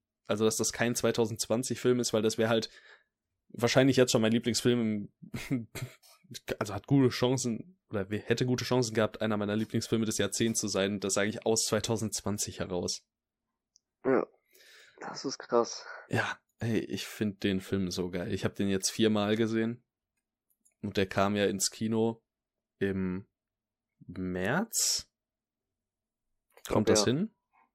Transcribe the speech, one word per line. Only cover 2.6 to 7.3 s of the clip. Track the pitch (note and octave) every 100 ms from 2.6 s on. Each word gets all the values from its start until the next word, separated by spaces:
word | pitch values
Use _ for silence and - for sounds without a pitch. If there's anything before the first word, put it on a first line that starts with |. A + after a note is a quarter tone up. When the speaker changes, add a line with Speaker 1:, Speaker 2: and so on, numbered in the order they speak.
| A2 - - - _ _ _ _ _
Speaker 1:
wahrscheinlich | - A#2+ C3+ C3+ C3
jetzt | B2+
schon | B2
mein | A2
Lieblingsfilm | A#2 A#2+ A2+ B2 A#2+ A2+ G#2+ G2+ _ - - -
im, | C3 A2 - B2 - _ - _
<laughs> | - - -
also | G#2+
hat | G2+ -
gute | C#3 B2+
Chancen, | - B2